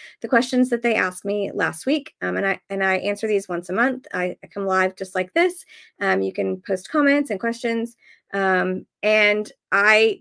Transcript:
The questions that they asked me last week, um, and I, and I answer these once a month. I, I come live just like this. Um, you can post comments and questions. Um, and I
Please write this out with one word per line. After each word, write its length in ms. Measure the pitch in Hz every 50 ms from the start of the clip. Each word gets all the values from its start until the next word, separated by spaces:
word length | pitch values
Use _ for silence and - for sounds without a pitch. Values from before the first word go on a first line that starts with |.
| - - - _
The 80 | - 226
questions 400 | 269 233 247 254 262 254 254 254
that 120 | 247 233
they 120 | 233 240 226
asked 300 | - - 185 180 - -
me 260 | 202 202 208 202 - -
last 320 | 196 170 160 165 - -
week, 280 | 262 302 302 285 - - _
um, 160 | 180 180 180
and 100 | 185 196
I, 140 | 196 196 - _ -
and 160 | 196 196 196
I 140 | 190 190 185
answer 280 | - 202 202 202 -
these 220 | 214 214 196 196 -
once 200 | 180 170 175 -
a 20 |
month. 340 | 180 208 240 269 254 254 - -
I, 240 | - 180 180 180 180 - -
I 20 | -
come 180 | - 202 196
live 300 | 190 185 190 185 190 190
just 180 | - 190 190 -
like 180 | 185 185 185
this. 320 | _ 339 359 370 359 - - - - - - _ _ -
Um, 200 | 202 196 185 190
you 100 | 190 190
can 280 | - - 196 190 190 185
post 300 | - - 196 185 - -
comments 400 | - 311 285 277 277 294 285 285
and 100 | 214 190
questions. 560 | - 233 233 233 - 233 233 226 226 233 - _ _ - - _ _ _
Um, 540 | - 196 196 190 185 185 180 185 185 190 - - _ _
and 480 | - 214 214 214 208 208 208 208 208 - - _ _ _
I 480 | - 196 202 214 214 214 220 226 - -